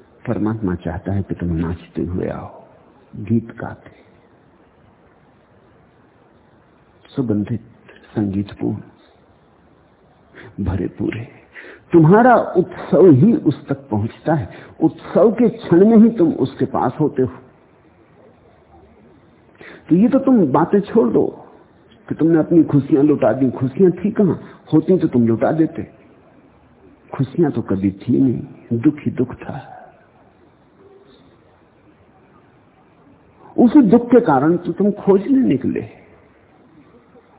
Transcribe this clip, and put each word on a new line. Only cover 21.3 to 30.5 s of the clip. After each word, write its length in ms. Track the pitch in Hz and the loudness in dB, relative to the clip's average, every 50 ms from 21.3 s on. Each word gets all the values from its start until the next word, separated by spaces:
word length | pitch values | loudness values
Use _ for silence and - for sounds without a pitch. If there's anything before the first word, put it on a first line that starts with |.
| - - - - - - _ _ _ _ _ _ _ _ _ - | -6 -12 -18 -20 -20 -20 _ _ _ _ _ _ _ _ _ -10
कि 60 | 127 | -6
तुमने 240 | - 147 165 165 156 | -2 0 2 2 2
अपनी 260 | 147 - 170 165 143 | 2 2 4 2 4
खुशियां 400 | - - 143 - - 160 139 143 | 4 2 0 0 0 0 2 2
लुटा 280 | 151 143 120 - 110 113 | 2 2 2 2 0 0
दी। 180 | 127 135 127 | 2 0 -2
खुशियां 420 | - - - 127 - - 196 175 165 | -2 -2 -6 -4 0 2 2 2 2
थी 180 | - - 208 | 0 -4 -4
कहां, 240 | 220 - 208 170 110 - - - - - _ - - | -2 0 0 0 0 -2 -8 -16 -20 -20 _ -2 0
होती 260 | 156 - - 185 175 | 0 2 2 0 0
तो 100 | 165 151 | 0 0
तुम 180 | - 123 117 | 0 2 2
लुटा 260 | 113 113 110 123 113 151 | 2 0 0 0 -2 0
देते। 460 | 160 160 156 - - 101 - - _ - _ _ _ _ _ _ _ _ _ _ _ _ _ _ _ _ - _ _ _ _ - | 0 0 -2 -2 -8 -14 -14 -16 _ -20 _ _ _ _ _ _ _ _ _ _ _ _ _ _ _ _ -20 _ _ _ _ -8
खुशियां 360 | - 139 - - - 170 143 | -6 -6 -4 -2 0 0 0
तो 120 | 120 120 107 | -2 -4 -6
कभी 280 | - 101 95 95 98 | -4 -4 -2 -2 -4
थी 300 | 92 - - - 127 139 | -4 -6 -4 -2 0 0
नहीं, 220 | 135 131 117 135 - - - - - - 120 117 | 0 0 -2 -4 -8 -14 -18 -18 -12 -8 -4 -2
दुख 140 | 113 151 147 - | -2 -2 -2 -2
ही 120 | - 117 | -6 -6
दुख 240 | - - 127 - - | -4 -4 -6 -6 -8
था। 400 | - - - - 139 - - - - - - - _ _ _ _ _ _ _ _ _ _ _ | -14 -14 -14 -14 -14 -16 -18 -20 -20 -20 -20 -20 _ _ _ _ _ _ _ _ _ _ _